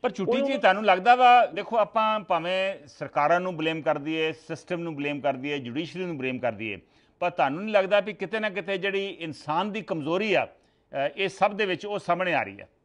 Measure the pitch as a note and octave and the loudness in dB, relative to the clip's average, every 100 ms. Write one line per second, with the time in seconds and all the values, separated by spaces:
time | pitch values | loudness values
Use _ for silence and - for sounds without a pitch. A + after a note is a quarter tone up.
0 | - F#3+ F#3+ B3+ C#4 C4 G3+ F#3+ G#3+ F#3 | -4 -2 0 2 2 2 4 4 4 4
1 | G3 B3 B3 B3 G#3 D#3+ G3 A#3 G#3 A3+ | 6 6 8 8 6 0 -4 0 0 2
2 | A3 G#3+ F#3+ E3+ E3 F#3 F#3+ F#3+ C#3 - | 0 0 0 -2 0 -2 -2 -6 -14 -12
3 | C#3+ - D3 F3 F#3 E3 D#3 D#3+ D#3 D3+ | -6 0 4 4 2 -2 -2 -2 0 -2
4 | C#3+ D#3+ D#3+ D#3 - D#3+ - F3+ E3+ D3 | -2 -2 -2 -4 -10 -12 -6 -6 -6 -6
5 | C#3+ C#3+ C#3 C3 C3+ D3 B2 A#2+ E3 D3+ | -4 -2 -2 -2 -4 -4 -4 -6 -6 -6
6 | F#3 D#3+ C3 B2+ A#2+ G#2+ A2 F#2+ - _ | -8 -4 -4 -2 -4 -4 -8 -8 -12 _
7 | _ _ F3 F3 D3 D3 G#3+ G#3 F#3+ G#3 | _ _ -4 0 0 0 0 0 4 2
8 | G3+ G3+ F#3 A3 G#3+ F#3+ F3+ G3 F#3+ G3 | 0 -6 -6 -4 -4 -6 -4 -4 -2 -2
9 | G3 D#3+ E3 C#3 - D#3 G3+ G#3 F3 F3 | -4 -8 -10 -10 -4 -2 -2 -4 -6 -6
10 | C#3+ F3 G#3+ E3+ A2+ - _ _ _ C#3 | -2 0 2 0 0 -8 _ _ _ -4
11 | C#3 - F#3+ - G3+ G3+ G#3+ F3 G3+ G3+ | -4 -2 -6 0 0 2 -2 -2 -4 -8
12 | - F3 F#3 D3+ G#2 G2 F#2+ _ | -2 -2 2 0 -2 -8 -20 _